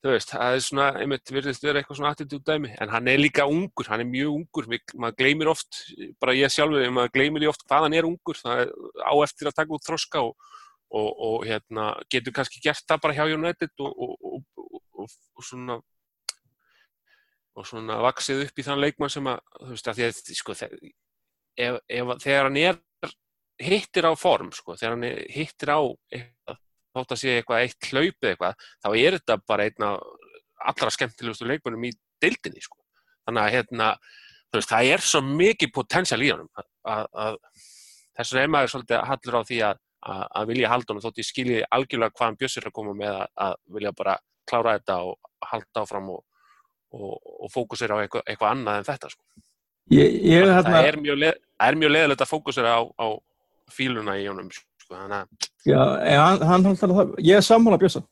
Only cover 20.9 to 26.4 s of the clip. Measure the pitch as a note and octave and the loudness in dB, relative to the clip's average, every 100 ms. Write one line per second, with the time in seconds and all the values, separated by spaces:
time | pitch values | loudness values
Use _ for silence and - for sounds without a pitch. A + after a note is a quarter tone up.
20.9 | _ _ _ _ _ _ - B2 A#2+ _ | _ _ _ _ _ _ -6 -4 -4 _
21.9 | A#2 B2 B2 C#3 C#3 C3+ C#3 E3+ F3 _ | -6 -4 -4 0 2 2 2 2 0 _
22.9 | _ - - _ _ _ _ C#3 G3+ - | _ -14 -14 _ _ _ _ 0 0 0
23.9 | - E3 D#3+ F#3 A#2+ F2+ - - E2 A2+ | 2 2 2 2 2 0 -14 -14 -8 -6
24.9 | A#2+ A#2+ - - C3+ D#3 - D3 D3 C#3 | -4 -6 -8 -10 -8 -10 -8 0 2 0
25.9 | - _ B2 A#2+ _ | -4 _ -16 -16 _